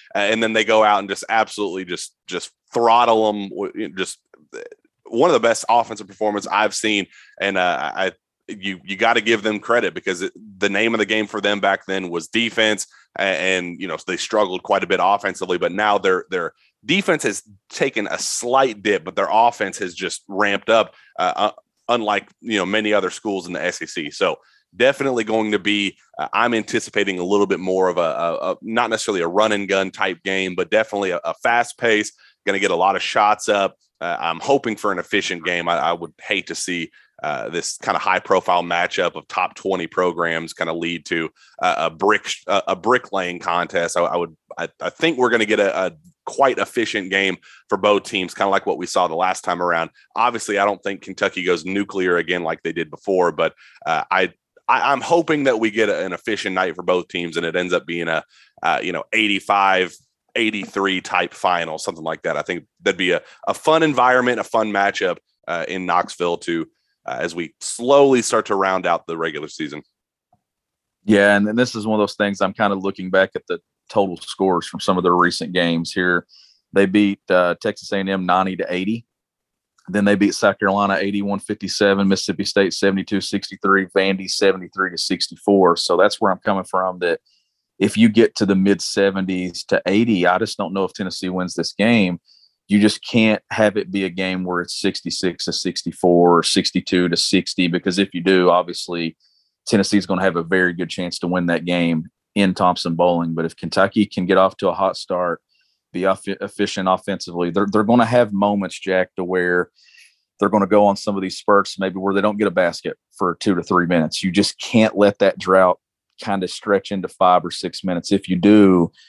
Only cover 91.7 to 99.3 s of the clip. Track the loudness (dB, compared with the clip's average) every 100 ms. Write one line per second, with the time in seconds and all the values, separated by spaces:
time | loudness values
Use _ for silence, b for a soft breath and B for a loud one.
91.7 | 0 2 4 2 0 b b b b 0
92.7 | 4 4 2 -2 2 4 2 -2 2 2
93.7 | 2 -2 -2 -4 -2 -4 -2 -2 -4 -4
94.7 | -4 -4 -4 -6 -4 -4 -4 -6 -4 -4
95.7 | -6 -8 0 4 6 6 6 4 0 0
96.7 | -2 0 0 2 0 0 0 0 -2 0
97.7 | 0 -2 0 -2 0 2 4 6 4 2
98.7 | -6 -8 -6 -6 -8 _